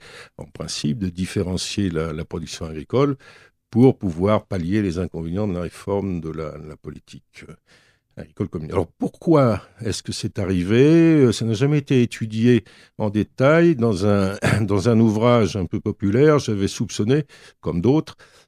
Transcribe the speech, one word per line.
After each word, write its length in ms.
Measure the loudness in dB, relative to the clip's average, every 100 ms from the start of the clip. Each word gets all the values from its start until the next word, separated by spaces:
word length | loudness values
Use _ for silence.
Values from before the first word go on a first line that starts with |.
| -8 -20 -20 -18
en 80 | -18
principe, 520 | -14 -12 -6 -6 -4
de 120 | -6
différencier 800 | -4 -6 -4 -4 -4 -6 -4 -4
la, 220 | -2 -6
la 140 | -8 -10
production 400 | -10 -10 -12 -12
agricole 500 | -12 -4 0 0 -2 -12 -20 _ _ _
pour 280 | 4 4 4
pouvoir 480 | -4 -2 0 0 -2
pallier 360 | -6 -2 -2
les 160 | -2 -4
inconvénients 500 | -6 -8 -8 -6 -4
de 60 |
la 80 | -6
réforme 600 | -8 -10 -6 -4 -4 -6
de 80 | -8
la, 280 | -10 -12 -12
de 100 | -18
la 80 | -16
politique 680 | -18 -18 _ -20 _ -20 -20 -20 _ _ _ _ _ -20
agricole 300 | -20 _ -8
communautaire. 280 | -6 -4 -4
Alors 140 | -4 _
pourquoi 640 | -8 -4 2 4 4 2 -6 _
est-ce 200 | -8 -8
que 80 | -8
c'est 280 | -8 -8 -6
arrivé ? 440 | -2 -2 2 4
Euh, 480 | 6 6 4 6 4
ça 140 | 2 -2
n'a 80 |
jamais 240 | 0 0 0
été 240 | 2 2
étudié 600 | 2 -2 -6 0 4 4 2 -12 -20 -6
en 120 | -2
détail. 680 | -2 -2 0 2 4 4 2
Dans 300 | 0 0 2
un, 320 | 2 0 -2 0
<clears throat> 120 | 0
dans 280 | 0 0 2
un 100 | 4
ouvrage 560 | 4 4 4 4 2 -2
un 100 | -4
peu 140 | -4
populaire, 600 | -6 -4 -2 2 4 4
j'avais 280 | 0 -2 -2
soupçonné, 560 | -4 -6 -4 0 0 -2 -14 -20 _
comme 200 | -6 0
d'autres, 340 | 2 2 0 -12 -20 _